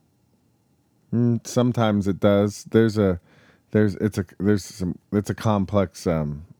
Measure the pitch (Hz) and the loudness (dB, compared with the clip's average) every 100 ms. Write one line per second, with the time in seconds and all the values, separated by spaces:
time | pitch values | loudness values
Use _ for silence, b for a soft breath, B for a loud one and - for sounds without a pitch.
0 | _ _ _ _ _ _ _ _ _ _ | _ _ _ _ _ _ _ _ _ _
1 | _ 117 120 117 - 123 120 117 110 104 | _ 0 0 0 -2 -2 0 2 0 0
2 | 98 87 104 101 104 - - 113 113 104 | -2 0 2 4 2 -4 0 2 2 2
3 | 98 87 - b b b b 107 107 - | 0 -2 -8 b b b b 0 0 0
4 | 104 104 92 - 95 104 - - 90 - | -4 -4 -8 -4 0 0 -2 -8 -8 -8
5 | _ 104 104 98 113 104 92 104 92 - | _ -4 -2 -4 -2 0 0 0 -2 -2
6 | 92 80 73 73 82 - | -2 -2 -2 -8 -14 -20